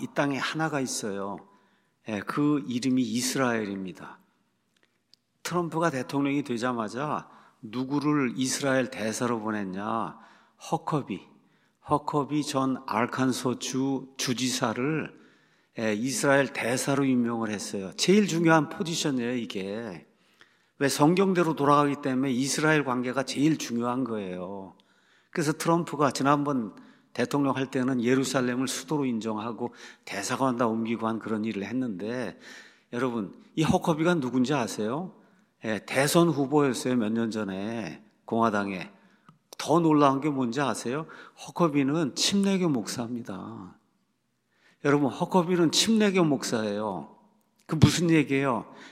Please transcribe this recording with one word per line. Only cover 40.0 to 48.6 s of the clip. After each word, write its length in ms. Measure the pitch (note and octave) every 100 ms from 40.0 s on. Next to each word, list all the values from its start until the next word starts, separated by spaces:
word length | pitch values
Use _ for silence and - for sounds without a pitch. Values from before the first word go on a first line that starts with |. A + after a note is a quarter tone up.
| C#3+ C3+
게 80 | D3+
뭔지 320 | C3+ B2 B2
아세요? 460 | C3+ G#2 A#2 C#3+ D#3+ - - - -
허커비는 680 | - E3+ C#3+ C3+ D#3+ C#3 -
침례교 520 | - G3+ G3 F#3+ F3
목사입니다. 1080 | B2+ G2 - A2+ A#2+ G#2+ F#2+ G2+ A2+ F#2 - _ _ _ _ _ _ _ _ _ _
여러분, 240 | D3 D3 C3+
허커비는 640 | - F3 F#3 E3+ F3 D#3+
침례교 500 | - G#3 A3 G#3 F#3
목사예요. 920 | D#3+ C3+ - A#2 G#2+ G2+ G#2+ F2 C#2+ - _ _ _ _ -
그 80 |
무슨 360 | D#3+ C#3+ D#3+ E3
얘기예요? 540 | D#3+ B2+ C#3 C#3 A#2